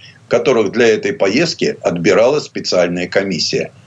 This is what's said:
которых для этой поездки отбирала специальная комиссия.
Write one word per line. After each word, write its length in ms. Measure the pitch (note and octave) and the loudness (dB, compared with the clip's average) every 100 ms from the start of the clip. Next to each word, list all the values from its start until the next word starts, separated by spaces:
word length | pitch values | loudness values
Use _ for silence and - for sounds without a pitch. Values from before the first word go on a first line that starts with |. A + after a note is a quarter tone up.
| - - - | -20 -20 -2
которых 460 | A#2 A#2+ A#2 G2 | -2 2 2 2
для 160 | G#2+ A#2 | 2 2
этой 240 | G#2+ G2+ | 2 0
поездки 640 | - G2 A#2 E3+ - - - | -2 0 0 -2 -2 -4 -2
отбирала 600 | G2 F2 E2+ F#2 A#2+ D3 | -4 -2 2 4 4 2
специальная 680 | - G2+ E2 F#2 F2 F2 F2+ | -4 -8 -4 0 0 -2 -4
комиссия. 640 | G2+ G2 E2 - - - - | -2 -2 -4 -4 -4 -6 -12